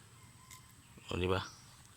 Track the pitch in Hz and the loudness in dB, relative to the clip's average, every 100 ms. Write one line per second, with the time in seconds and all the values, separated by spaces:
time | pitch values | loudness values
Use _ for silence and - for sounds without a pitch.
0 | - - - - - - - - - - | -20 -20 -20 -20 -18 -18 -18 -20 -20 -16
1 | - 87 90 92 - - - - - | -2 2 6 4 2 -8 -16 -18 -20